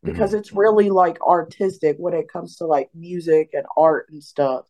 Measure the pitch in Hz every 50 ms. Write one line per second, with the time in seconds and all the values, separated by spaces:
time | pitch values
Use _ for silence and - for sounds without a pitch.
0 | _ - - - 220 196 202 208 208 - - 202 202 220 214 214 208 202 196 185
1 | 180 170 170 - - - 180 175 160 165 - _ 202 190 185 190 - 156 147 151
2 | 175 180 175 165 160 - - 175 170 170 - - 175 165 156 139 135 - _ 165
3 | 165 175 180 180 160 165 160 156 156 156 - 147 139 - - - 156 160 156 131
4 | - _ 156 151 143 - _ - 143 135 131 127 - _